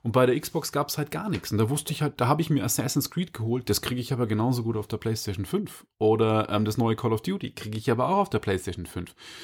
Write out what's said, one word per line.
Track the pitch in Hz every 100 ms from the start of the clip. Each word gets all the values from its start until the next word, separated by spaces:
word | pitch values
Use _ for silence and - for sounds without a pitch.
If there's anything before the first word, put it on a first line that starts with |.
Und | 117
bei | 120 127
der | 131
Xbox | - 165 -
gab's | 143 147 -
halt | 143
gar | 151 208
nichts. | 104 -
Und | 107
da | 113
wusste | 147 -
ich | 156
halt, | 151 -
da | 123
hab | 151
ich | 165
mir | 143
Assassin's | 107 - 123 139 -
Creed | - 180
geholt. | - 110 123 123
Das | 101
krieg | - 123
ich | 117
aber | 127 117
genauso | 107 120 120
gut | 113 110
auf | 101
der | 110
PlayStation | 113 110 - 95 98
fünf. | 196 208 - - -
Oder, | 107 110 110 110 -
ähm, | 104 107
das | 107
neue | 113 113
Call | 120
of | 110
Duty | - 196 113
krieg | - 107 110
ich | 127
aber | 117 127
auch | 196
auf | -
der | 107
PlayStation | - 95 - 90 85
fünf. | 92 87 - - -